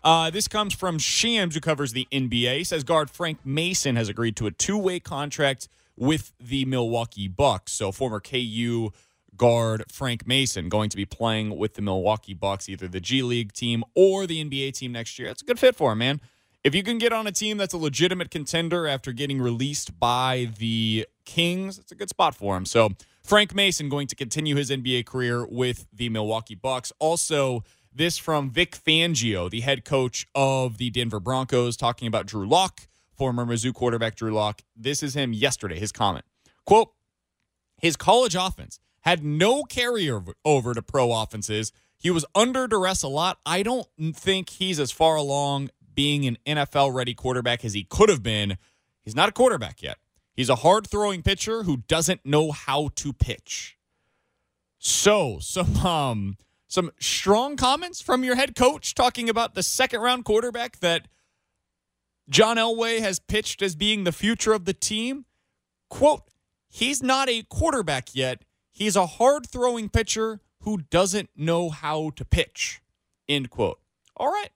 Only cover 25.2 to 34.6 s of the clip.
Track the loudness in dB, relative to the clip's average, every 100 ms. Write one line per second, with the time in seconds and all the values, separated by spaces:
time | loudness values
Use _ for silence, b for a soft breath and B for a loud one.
25.2 | 0 0 -2 -2 -2 -2 -12 -8 -4 -2
26.2 | -2 -4 -6 -10 -6 -6 -6 -2 -2 0
27.2 | 0 0 0 -2 b b b -2 -2 -2
28.2 | -2 0 0 0 -2 -2 2 2 2 0
29.2 | 0 -2 -4 -4 -2 -2 0 0 0 -6
30.2 | -6 0 2 2 -2 -4 -4 -2 -2 -4
31.2 | -2 -2 2 2 0 0 -2 -2 -4 -4
32.2 | -4 -6 4 4 4 -4 -20 _ _ _
33.2 | -2 0 -2 -2 -2 0 0 2 -2 -2
34.2 | -2 0 0 -2